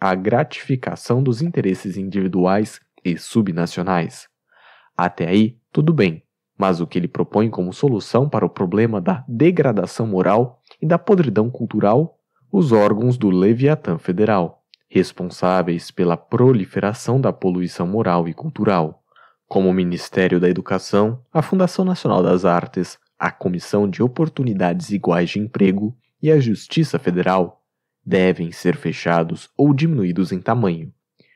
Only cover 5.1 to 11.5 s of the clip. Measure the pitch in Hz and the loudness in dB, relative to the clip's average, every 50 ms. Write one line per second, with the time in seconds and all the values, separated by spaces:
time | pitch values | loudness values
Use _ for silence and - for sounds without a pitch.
5.1 | - - 87 82 92 104 110 110 - _ _ _ - - 151 165 165 139 101 90 | -2 -4 -2 2 2 2 2 2 -2 _ _ _ -2 0 2 2 4 4 2 2
6.1 | 80 80 _ _ _ _ _ _ _ - 98 95 90 82 87 - - 92 87 - | 0 -4 _ _ _ _ _ _ _ -2 0 0 0 0 -4 -4 -4 -4 -4 -4
7.1 | - - 87 - - 104 110 110 - - 90 90 92 - - 139 123 98 - - | -4 -6 -6 0 0 0 0 0 -2 -4 -6 -6 -4 -2 0 0 0 0 -4 -2
8.1 | - 117 139 151 - 110 98 87 - - 101 87 95 104 113 113 107 98 87 95 | 0 0 0 0 0 -2 -2 -2 -2 -4 -4 0 2 2 2 2 0 -2 -2 -2
9.1 | 185 127 - - 120 113 147 175 185 156 143 131 113 101 90 - - - 117 110 | -4 -4 -6 -8 0 2 2 4 4 4 2 2 0 0 -4 -4 -4 -4 -4 -2
10.1 | 95 92 90 87 101 113 123 123 - _ _ _ - _ - 156 170 170 - - | 0 2 2 4 4 2 2 0 -4 _ _ _ -12 _ 0 0 0 0 4 2
11.1 | 208 180 160 123 95 107 110 120 | 4 4 4 2 2 0 0 0